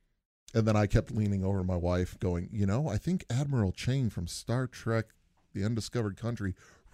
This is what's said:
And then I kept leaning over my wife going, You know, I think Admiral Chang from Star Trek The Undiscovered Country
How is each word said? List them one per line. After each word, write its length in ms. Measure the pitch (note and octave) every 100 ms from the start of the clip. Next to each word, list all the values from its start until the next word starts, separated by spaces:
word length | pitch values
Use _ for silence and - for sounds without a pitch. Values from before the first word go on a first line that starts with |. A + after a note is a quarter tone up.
| _ _ _ _ -
And 120 | A#2 A2
then 100 | G#2+
I 120 | G#2
kept 240 | A2+ -
leaning 320 | A2 G#2 G2
over 200 | F#2+ G2
my 120 | F2+ F2+
wife 420 | F2 F2+ F2+ -
going, 300 | F#2+ F2 F2+
You 140 | A2 G2+
know, 220 | A2 D#3
I 100 | G#2+
think 280 | D#3+ F#3 -
Admiral 420 | A#2+ C#3+ B2+ F#2+
Chang 360 | - - C3+ A#2
from 180 | F#2 F2
Star 400 | - - A#2+ B2+
Trek 400 | - A2 A2+ A2 _ _ _ _
The 120 | - G2+
Undiscovered 500 | A#2 - A#2+ G#2 F#2+
Country 400 | A2 A#2+ G2 - - - -